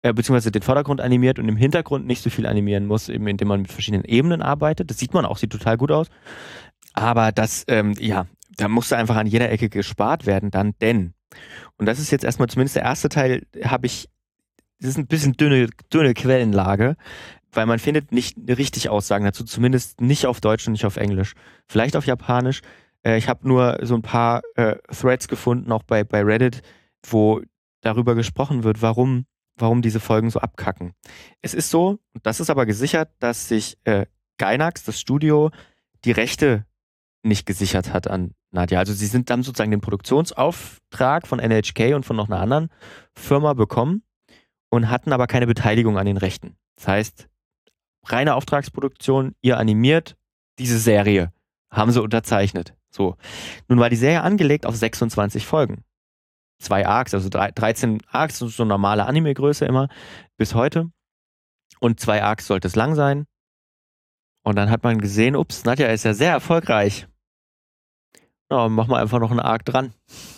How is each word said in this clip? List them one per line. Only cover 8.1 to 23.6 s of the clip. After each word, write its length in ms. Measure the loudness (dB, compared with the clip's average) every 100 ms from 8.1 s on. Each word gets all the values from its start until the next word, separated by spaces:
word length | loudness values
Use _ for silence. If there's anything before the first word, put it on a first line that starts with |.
| -4 -4 _ _ -6
da 100 | 0
musste 300 | 0 0 0
einfach 200 | 2 0
an 100 | 2
jeder 240 | 0 0
Ecke 180 | 0 -2
gespart 560 | -2 -6 -2 0 0 0
werden 240 | 0 0
dann, 220 | -2 -2 0
denn, 320 | 0 0 -2 -10 _ -20 -20 -20 -20 _
und 80 | -4
das 140 | -2
ist 100 | -2
jetzt 140 | -2
erstmal 240 | -2 -2 -2
zumindest 280 | 0 0 0
der 80 |
erste 260 | -2 -2 -2
Teil, 360 | 0 0 -2 -6 -8
hab 220 | -4 -2 -4
ich, 240 | -8 -14 _ _ _ _ _ _ _
das 100 | -6
ist 80 | -6
ein 100 | -2
bisschen 260 | 0 0
dünne, 340 | 2 4 4 2 -2 -2
dünne 200 | 2 4
Quellenlage, 840 | 2 2 2 4 2 2 2 2 -2 -10 -20 -20 -20 _
weil 140 | -2 0
man 140 | 0
findet 320 | 2 -2 0
nicht 260 | -2 -2 -10 -4
richtig 420 | -2 -2 -4 -2
Aussagen 360 | -2 0 0 0
dazu, 180 | -4
zumindest 580 | -10 0 2 2 -2 -2
nicht 240 | 0 2 0
auf 140 | 0
Deutsch 260 | 0 0 -2
und 60 |
nicht 120 | -2 -2
auf 120 | -2
Englisch. 360 | -2 -2 -4 -8 -20 _ _
Vielleicht 280 | -2 0 0
auf 100 | -2
Japanisch. 560 | -4 0 0 0 -4 -10 -20 _ _
Äh, 140 | 0 0
ich 120 | 0
hab 160 | -4 2
nur 340 | 4